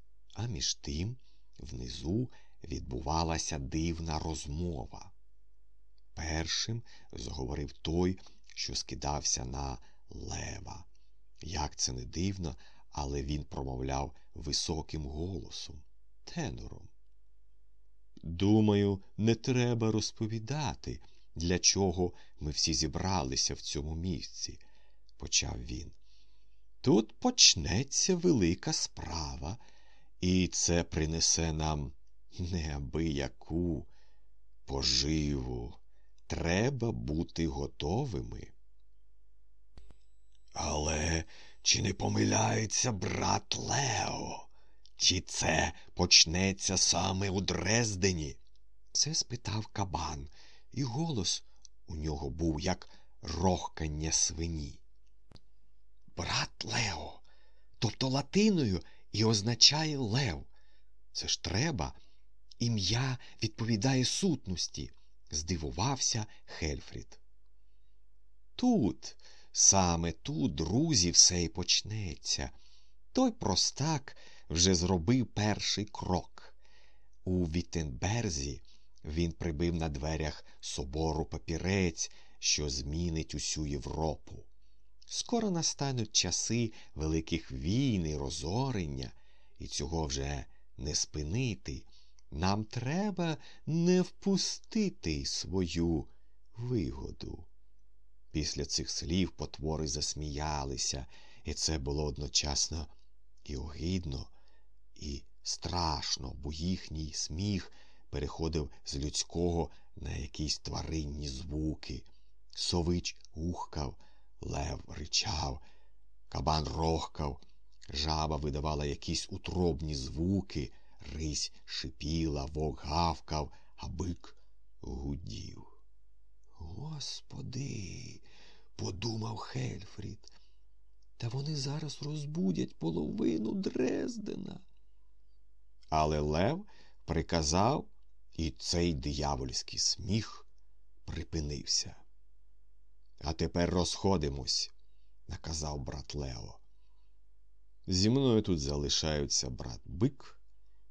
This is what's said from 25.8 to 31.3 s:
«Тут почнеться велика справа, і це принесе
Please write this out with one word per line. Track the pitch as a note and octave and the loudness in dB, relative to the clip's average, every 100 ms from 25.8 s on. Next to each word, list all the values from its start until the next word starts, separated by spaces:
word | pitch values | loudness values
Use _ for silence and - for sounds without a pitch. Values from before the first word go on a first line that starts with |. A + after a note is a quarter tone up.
| D#2+ - - - - - - - - - | -6 -10 -12 -14 -14 -12 -12 -12 -12 0
«Тут | B2 F#3+ A3 - | 6 6 6 2
почнеться | B3 B3 - - C#2+ F#2 C3+ - - F3+ | 4 10 10 10 6 4 2 2 4 6
велика | F3 C3+ E2+ D#2 - | 6 8 8 6 2
справа, | D#3 - - - D#2+ D2 C2+ C#2+ A2+ - - - - - - | 0 -2 -4 -4 -2 -4 -4 -4 -6 -8 -14 -14 -14 -14 0
і | F2+ F#2 F2 | 6 8 6
це | - - E2+ | 4 4 4
принесе | E2 E2 D#2 E2 - | 4 2 2 4 4